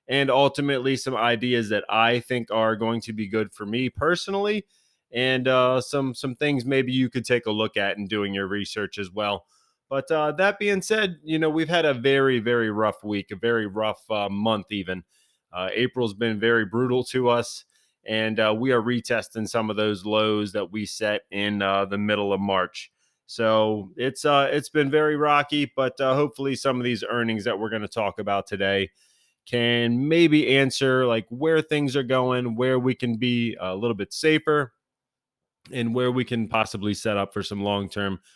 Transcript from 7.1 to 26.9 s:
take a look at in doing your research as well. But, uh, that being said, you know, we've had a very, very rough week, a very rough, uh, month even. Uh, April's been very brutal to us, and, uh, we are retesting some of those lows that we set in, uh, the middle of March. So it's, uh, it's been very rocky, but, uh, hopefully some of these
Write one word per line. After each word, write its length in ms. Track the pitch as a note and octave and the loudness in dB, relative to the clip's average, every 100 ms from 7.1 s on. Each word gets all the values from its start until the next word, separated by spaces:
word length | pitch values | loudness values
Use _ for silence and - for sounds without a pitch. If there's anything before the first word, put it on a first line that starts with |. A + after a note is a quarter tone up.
| B2+ | -2
take 220 | A2+ B2 A2 | 0 0 0
a 60 | |
look 260 | G#2+ A2 G#2+ | 0 0 0
at 200 | G2 G2+ | -2 -2
in 100 | G2 | -4
doing 260 | G#2+ G2+ | -2 -2
your 140 | G2 F#2+ | -2 -4
research 500 | G#2 G2 A2 G2 - | -4 -6 -6 -6 -6
as 140 | F#2+ | -8
well. 340 | G2 G#2 G2 - _ _ _ - | -4 -2 -4 -8 _ _ _ -8
But, 220 | C#3 C3+ | -6 -2
uh, 220 | D#3 D3+ | 0 0
that 260 | D3+ G3 G3+ | 0 0 0
being 240 | G3+ F#3+ | 0 0
said, 380 | - A3 G3+ D#3+ | 0 0 0 -4
you 140 | D#3 D#3 | -4 0
know, 140 | D#3+ | 0
we've 180 | D#3 D#3 | 0 0
had 160 | F3 D#3 | 2 2
a 80 | |
very, 460 | B2 C3+ C#3 C3+ B2 | 2 2 4 4 2
very 320 | A2 A#2+ A2 | 2 0 0
rough 320 | G#2 G#2+ - | 0 0 0
week, 260 | G#2+ G2+ - | -4 -4 -6
a 60 | F#2+ | -4
very 320 | A#2 A#2 G#2 | 0 0 0
rough, 340 | G2+ G#2+ - - | -2 -2 -4 -4
uh, 180 | G#2+ G2+ | -2 -2
month 440 | G2+ A2 G#2+ - | 0 0 0 -2
even. 320 | G#2 F2+ F#2 - _ _ _ _ | -8 -6 -8 -10 _ _ _ _
Uh, 180 | F2+ F#2+ | -8 -4
April's 440 | G#2 B2+ B2+ A#2 G2 | -2 -2 -2 -4 -2
been 240 | A#2 G#2 | -4 0
very 260 | A2+ A#2 G2+ | 2 2 0
brutal 380 | A2+ B2+ B2+ | 0 0 0
to 260 | A#2+ B2+ B2 | 0 0 2
us, 340 | A#2+ A#2 - - _ _ _ | 2 0 -10 -18 _ _ _
and, 360 | G#2+ A2 A2 A2 | -6 -2 0 2
uh, 160 | A2 A2 | 2 2
we 140 | C3 | 2
are 100 | A#2+ | 2
retesting 640 | A#2 A#2+ - A#2 - A2 G#2 | 0 -2 -2 -4 -4 -8 -4
some 220 | A#2 A2 | -2 -2
of 60 | G#2 | 0
those 280 | G#2+ G2+ | 0 -2
lows 480 | G#2 G#2+ G#2+ G#2 G#2 | 0 0 2 0 -2
that 180 | G#2 F2+ | -4 -6
we 120 | G#2+ | -6
set 380 | G2+ - G#2+ G#2 - | -8 -4 -2 -2 -4
in, 320 | G2 G#2 G#2 | -4 -2 0
uh, 240 | G2 G2 G2 | 2 2 0
the 140 | G2+ | -2
middle 340 | G#2 G#2 G2+ | 0 0 0
of 80 | G2 | 0
March. 500 | G2+ F#2+ F2+ - - _ _ _ - | 2 0 0 -4 -18 _ _ _ -12
So 640 | - A2+ A2 A2 G#2+ F#2+ - | -2 2 4 4 0 -4 -6
it's, 300 | B2+ - D3 | -4 -2 2
uh, 240 | C#3+ C#3 | 4 4
it's 180 | D3 - | 0 -2
been 200 | D3+ C#3 | 0 2
very 260 | D3+ D3+ D3 | 2 2 2
rocky, 560 | D3 D3 C#3+ D3 C#3 - | 2 2 2 -2 -2 -2
but, 260 | C3 - | -2 0
uh, 140 | C3+ C3+ | 2 2
hopefully 400 | D3 - C#3 B2+ | 0 -2 -6 -2
some 240 | C3+ B2+ | -2 0
of 60 | |
these 180 | B2 | 0